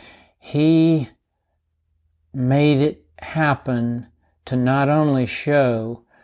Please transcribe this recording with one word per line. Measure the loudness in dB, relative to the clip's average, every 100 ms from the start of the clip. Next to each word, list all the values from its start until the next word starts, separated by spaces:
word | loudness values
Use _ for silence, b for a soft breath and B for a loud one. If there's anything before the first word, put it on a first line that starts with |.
| B B B B
He | -6 0 2 4 4 2 -2 _ _ _ _ _ _ _ _ _ _ _ _
made | -6 0 2 2 2
it | 0 -4 _ -20
happen | -10 -2 -2 -2 -2 -4 -2 -6 -10 _ _ _ -6
to | -2
not | 0 0 2
only | 2 2 0 -2
show | -4 0 2 2 0 -6 -10 b b